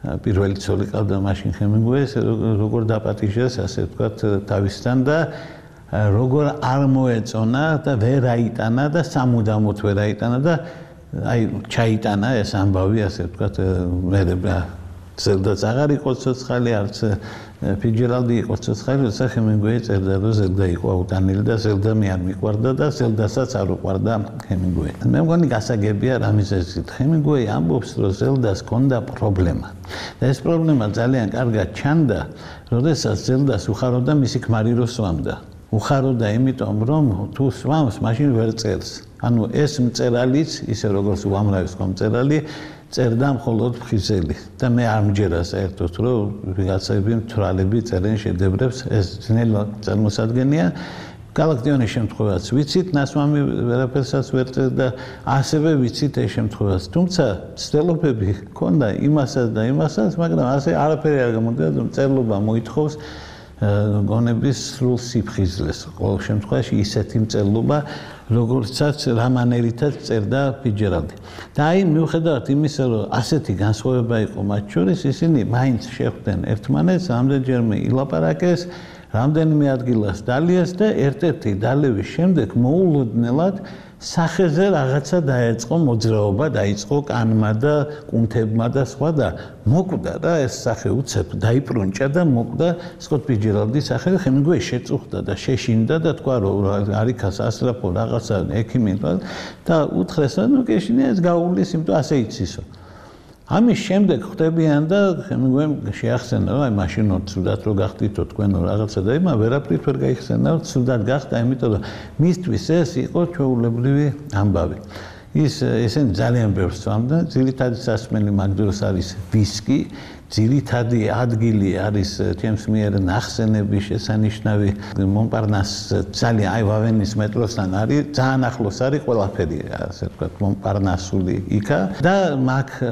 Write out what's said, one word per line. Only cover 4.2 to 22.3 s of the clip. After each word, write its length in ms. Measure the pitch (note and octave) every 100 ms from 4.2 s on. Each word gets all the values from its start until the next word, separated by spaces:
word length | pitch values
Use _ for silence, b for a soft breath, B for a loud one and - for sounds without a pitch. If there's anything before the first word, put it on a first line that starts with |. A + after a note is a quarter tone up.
| A2 G2+
თავისთან 560 | G2+ G2 G2+ - A#2+ C3
და 180 | B2+ D#3 D3+ B B B B B -
როგორ 600 | G2+ G#2 G2+ C3 C#3+ C#3+ C3
არ 240 | C3 C3+
მოეწონა 800 | C#3 C3 C3 A2+ A2 A2 A2 C3 D#3+ D3+
და 160 | -
ვერ 320 | B2+ A2+ C#3 B2
აიტანა 600 | A#2+ A2+ A2 A2 A#2+ D3
და 140 | E3
სამუდამოდ 760 | C3+ D3 B2+ A#2 G#2+ G#2+ G#2+ G#2
ვერ 180 | G#2 G2+
აიტანა 420 | G#2 G#2 A#2 B2
და 140 | D#3 D#3+ B B B B -
აი, 280 | - - A#2+ A2 G#2
ჩაიტანა 680 | - - A2+ G#2+ A2 G2+ A2
ეს 180 | B2+ G2+
ამბავი, 460 | G2+ G2+ F#2+ F#2+ A2
ასე 200 | G2+ -
ვთქვათ, 320 | E2+ - G2+ G2 F#2+ F2+ F2+ F2+
მერე, 340 | F2+ G2 F2+ F2+ F#2 F#2 F2 - - - - -
ზელდაც 460 | - G2 G2+ F#2+
აღარ 280 | G#2 B2 D3
იყო 200 | C#3+ C#3
ცოცხალი, 580 | B2+ C3 B2 - B2 A#2+
არც, 260 | G#2+ G2+ -
ე, 140 | A2+ G2 B B B - -
ფიჯერალდი 600 | G2 A#2+ A2+ B2 B2 A#2+ A#2+
იყო 200 | - G2+
ცოცხალი, 460 | - A2 - C3+
როცა 240 | B2+ G2 C3
ჰემინგუეი 540 | A#2+ A2 G#2+ G#2 A#2
წერდა, 340 | A2 G2 F#2+ F#2+
რომ 180 | G#2+
ზელდა 320 | G#2+ F#2+ F#2+ F#2
იყო 200 | F2 G#2+
აუტანილი 560 | F#2 F#2 F#2+ F#2+ F#2+
და 120 | A2 A2+
ზელდა 360 | G#2+ G2+ G#2+
მე 160 | A2 G2+
არ 120 | F#2
მიყვარდა 500 | F2+